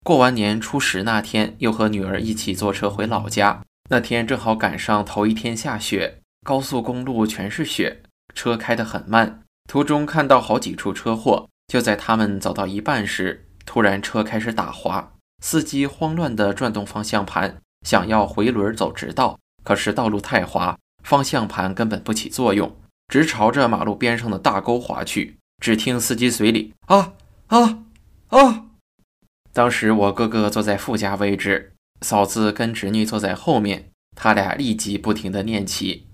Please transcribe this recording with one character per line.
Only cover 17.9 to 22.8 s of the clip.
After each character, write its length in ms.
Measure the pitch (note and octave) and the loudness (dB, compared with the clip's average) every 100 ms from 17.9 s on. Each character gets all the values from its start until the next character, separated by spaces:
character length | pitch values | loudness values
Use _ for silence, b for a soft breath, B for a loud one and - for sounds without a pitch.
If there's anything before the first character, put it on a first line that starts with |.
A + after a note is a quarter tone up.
| G2+ G2 | 0 4
要 200 | A2 G2+ | 2 2
回 240 | - A#2 | 2 0
轮 240 | A2+ G2+ | 2 -2
走 180 | A2 F2 | 0 -4
直 200 | - - | -4 -6
道， 260 | - A#2+ - _ _ | -2 -2 -2 _ _
可 120 | - | -2
是 180 | G2+ G#2+ | 0 0
道 160 | A#2 A2+ | 0 0
路 120 | G#2 | -2
太 240 | - B2 | 0 -2
滑， 340 | F2 E2+ F2 - _ _ | 0 -2 -2 -4 _ _
方 220 | - C#3 | 0 2
向 240 | C3+ C3+ G2+ | 2 -2 -2
盘 260 | - F#2+ | -4 -4
根 140 | F#2+ A2+ | -2 -2
本 140 | G2 | -2
不 100 | - | -4
起 160 | A2 - | -4 -4
作 240 | - A#2+ | -2 2
用， 220 | G2+ F2 - | 2 0 -6